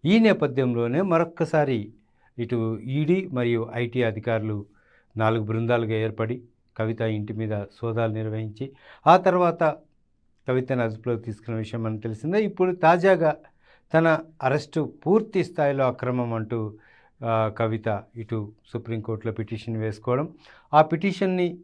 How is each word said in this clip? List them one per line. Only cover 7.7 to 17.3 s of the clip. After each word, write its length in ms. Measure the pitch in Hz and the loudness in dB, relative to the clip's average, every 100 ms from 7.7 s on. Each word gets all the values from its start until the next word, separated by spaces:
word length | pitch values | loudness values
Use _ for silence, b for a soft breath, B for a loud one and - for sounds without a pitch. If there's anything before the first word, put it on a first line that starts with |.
సోదాలు 400 | - 117 110 113 | -8 -6 -2 -2
నిర్వహించి 600 | 107 110 110 110 104 135 B B B - | -2 -4 -6 -8 -8 -12 B B B 6
ఆ 100 | 185 | 6
తర్వాత 600 | 185 180 175 165 160 - _ _ _ _ _ _ - | 6 2 2 2 0 -2 _ _ _ _ _ _ -2
కవితను 340 | 131 127 127 | -2 0 -2
అదుపులోకి 400 | 113 110 123 117 | -2 -4 -4 -4
తీసుకున్న 360 | 113 107 - 110 | -4 -10 -8 -6
విషయం 240 | 107 117 | -6 -4
మనకు 180 | 113 110 | -4 -4
తెలిసిందే. 440 | 113 110 151 202 | -6 -6 -2 0
ఇప్పుడు 300 | 208 - 185 | 0 0 0
తాజాగా 640 | 180 165 175 185 180 156 147 b b b b _ | 4 4 6 4 4 2 0 b b b b _
తన 240 | 160 165 156 - _ | 2 4 2 -2 _
అరెస్టు 520 | 131 135 - 165 139 - 156 | 0 0 -2 -4 -4 -4 2
పూర్తి 380 | 214 220 190 | 2 2 -2
స్థాయిలో 420 | 175 - 143 139 131 | -2 0 0 2 0
అక్రమం 460 | - 123 127 120 | 0 -4 -2 -2
అంటూ, 460 | 113 110 117 107 - b b b _ | -4 -4 -4 -6 -10 b b b _
ఆ, 240 | 117 | -2